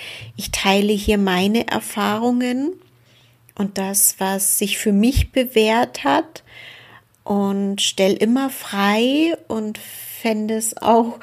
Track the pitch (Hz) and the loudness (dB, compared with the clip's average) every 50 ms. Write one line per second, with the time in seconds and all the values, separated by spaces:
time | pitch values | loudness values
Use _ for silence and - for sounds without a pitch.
0 | - - - - - - - - - - - - - 196 190 202 202 208 214 202 | -16 -16 -16 -16 -16 -16 -12 -12 -10 -8 -6 -2 2 2 4 4 4 2 0 0
1 | 202 - 214 202 196 190 185 180 185 202 214 233 - - - 214 220 - - 214 | 0 0 2 2 2 2 2 2 2 2 2 0 0 -2 -4 -4 -4 -6 -4 -2
2 | 202 202 208 214 226 247 247 247 247 247 247 254 277 311 370 370 - _ _ _ | 0 0 0 0 0 0 0 0 0 -2 -2 -2 -2 -4 -4 -6 -12 _ _ _
3 | _ _ _ _ _ _ _ _ _ _ - - 202 190 196 196 190 190 196 196 | _ _ _ _ _ _ _ _ _ _ -6 -4 -4 -4 -2 -4 -4 -2 0 0
4 | - - - - 196 190 196 196 196 - - - 208 196 208 - - 226 202 196 | 0 0 0 0 -2 -2 0 0 0 -2 -2 0 -2 -2 -2 -2 0 2 4 4
5 | 214 240 269 - - - - - 254 247 - 220 220 214 220 233 247 247 - - | 4 4 4 2 0 0 2 -2 0 2 2 2 4 4 4 2 0 -2 -4 -4
6 | - 277 285 302 330 - - - - - - - - - - - - - - - | 0 2 2 2 0 -2 -6 -20 -20 -20 -20 -20 -20 -20 -20 -20 -20 -20 -20 -20
7 | _ _ _ _ - - 208 202 202 196 196 196 196 196 196 196 - - - - | _ _ _ _ -6 -2 -2 0 0 0 0 -2 -2 -2 -2 -2 -2 -2 0 2
8 | 190 190 196 - - 220 240 269 269 269 262 - - - - 196 196 202 208 220 | 2 2 2 2 2 2 2 2 0 -2 -6 -8 -10 -8 -4 0 2 2 2 2
9 | 233 254 269 294 320 330 330 - - - - 220 214 214 220 - - - - - | 2 2 2 2 2 2 0 -2 -6 -6 -6 -6 -4 -6 -8 -10 -12 -18 -18 -18
10 | - - - - - 226 220 214 214 214 220 220 220 - - - - - 226 233 | -16 -16 -12 -6 -2 -2 -2 0 -2 -2 -4 -4 -4 -6 -6 -2 2 4 4 4
11 | 240 233 233 - | 4 2 -2 -10